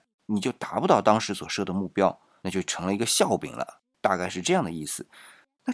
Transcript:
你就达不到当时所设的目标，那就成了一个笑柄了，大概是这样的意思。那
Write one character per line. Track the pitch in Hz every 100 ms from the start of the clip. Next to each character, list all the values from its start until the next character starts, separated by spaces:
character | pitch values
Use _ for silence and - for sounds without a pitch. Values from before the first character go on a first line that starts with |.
| _ _ -
你 | 104
就 | 123
达 | - - 107
不 | 175
到 | 135
当 | 98 107
时 | -
所 | 98 -
设 | -
的 | 95
目 | 95 92
标， | - 95 - _ _
那 | 95
就 | 95
成 | 87 - 90
了 |
一 | 101
个 | 117
笑 | - 302 95
柄 | 71
了， | 62 - - _ _
大 | - 90
概 | 90
是 | 92
这 | 90
样 | 180
的 | 85
意 | 82 76
思。 | - - - - - _ _
那 | -